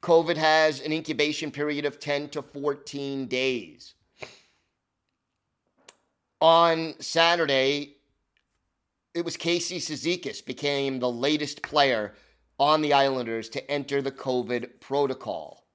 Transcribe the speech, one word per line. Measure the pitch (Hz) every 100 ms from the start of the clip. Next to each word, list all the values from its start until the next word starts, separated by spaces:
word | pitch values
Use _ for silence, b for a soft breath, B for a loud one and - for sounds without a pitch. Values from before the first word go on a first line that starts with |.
covid | - 165 160 160
has | 156 156 156 135
an | 135
incubation | 156 156 143 151 147 156
period | 139 147 147
of | 147 143
ten | - 143 147
to | 147
fourteen | 135 143 143 143 - 143 139 139 127
days. | 127 135 127 87 - - _ _ _ B B B B B _ _ _ _ _ _ _ _ _ _ _ - _ _ _ _ _
On | 160 165 170 160 160 -
Saturday, | - 165 165 175 156 135 131 143 143 _ _ _ _ _ _ _ _ _ _ _ _
it | 170
was | 170 -
Casey | 170 170 170 180
Cizikas | - 151 156 180 135 107
became | - 127 143 143 139 131
the | 123
latest | 120 135 151 147 -
player | - 151 139 117 104 b b b b _
on | 143 156
the | 151
Islanders | 139 139 131 117 113 113
to | 139 -
enter | 143 139 139
the | 135
covid | 135 - 127 113 120 113 -
protocol. | - 139 143 127 117 90 76 - _